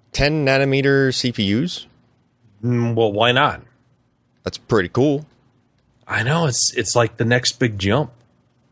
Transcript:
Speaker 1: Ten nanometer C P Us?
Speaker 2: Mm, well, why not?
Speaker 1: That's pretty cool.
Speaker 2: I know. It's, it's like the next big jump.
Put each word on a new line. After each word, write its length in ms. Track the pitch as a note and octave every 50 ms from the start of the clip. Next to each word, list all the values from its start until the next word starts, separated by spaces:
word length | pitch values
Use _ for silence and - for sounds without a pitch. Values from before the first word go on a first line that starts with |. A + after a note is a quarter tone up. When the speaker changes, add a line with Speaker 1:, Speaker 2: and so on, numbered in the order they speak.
| _ _ -
Speaker 1:
Ten 340 | - C3+ D3 D#3 D#3 C#3+
nanometer 680 | C3+ C3+ C3+ C#3 C#3 C3+ C#3 C3+ C#3 C#3 C#3 C3+ C3 B2
C 160 | - - B2 A#2+
P 120 | - G#2 G2 G2+ A#2 D#3+
Us? 240 | F3+ - - - _ _ _ _ _ _ _ _ _ _ _ _ _ _ - A2+
Speaker 2:
Mm, 300 | B2 B2 A#2 A#2 A#2 A#2
well, 180 | A#2 A#2 G#2+ G2+
why 200 | G#2+ A2+ A#2+ B2
not? 280 | C3+ D3 B2+ - - - - _ _ _ _ _ _ _ _ _ _ _ _ _ _ -
Speaker 1:
That's 120 | F#2+ - -
pretty 300 | _ - A#2+ G#2+ F2+ F2
cool. 380 | - A#2 C3 D3+ C#3 C#3+ D3+ - _ _ _ _ _ _ _ _ _ _ _ _ _ _ _ -
Speaker 2:
I 140 | - B2+ A2+
know. 240 | B2+ D3+ E3+ E3+
It's, 260 | C#3 A#2+ - - - -
it's 220 | B2 A2+ - -
like 200 | A#2+ A#2+ A2+ -
the 80 | - A2+
next 340 | A2+ B2 B2+ A#2+ - - -
big 200 | C3 A#2+ G#2 G2
jump. 340 | F#2+ G2 G#2+ C#3 D3 - - _ _ _ _ _ _ _ _ _ _ _